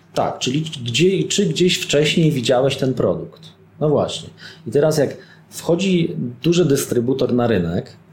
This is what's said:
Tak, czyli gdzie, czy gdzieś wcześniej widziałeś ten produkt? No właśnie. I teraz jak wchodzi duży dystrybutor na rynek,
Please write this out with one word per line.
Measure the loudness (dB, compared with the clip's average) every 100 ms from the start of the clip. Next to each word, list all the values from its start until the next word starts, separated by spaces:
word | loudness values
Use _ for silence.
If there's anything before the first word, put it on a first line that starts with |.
| _
Tak, | -4 -4 -4
czyli | -4 -4
gdzie, | -4 -8 -6 0 2 2
czy | 0 0 0
gdzieś | 2 0 0
wcześniej | 0 0 2 2 2
widziałeś | 2 2 2 2 0
ten | -2
produkt? | 0 0 -2 -6 -14 -20 -20 -20 -4
No | 0
właśnie. | 2 0 -4 -12 -18 -20 -16 -4
I |
teraz | 0 2 2
jak | 0 -2 -18 -20 -20
wchodzi | -8 -2 0 2 2 0 -4 -8 -2
duży | 0 2 4
dystrybutor | 2 0 -2 0 0 0
na | 2 2
rynek, | 2 0 -4 -6 -12 -20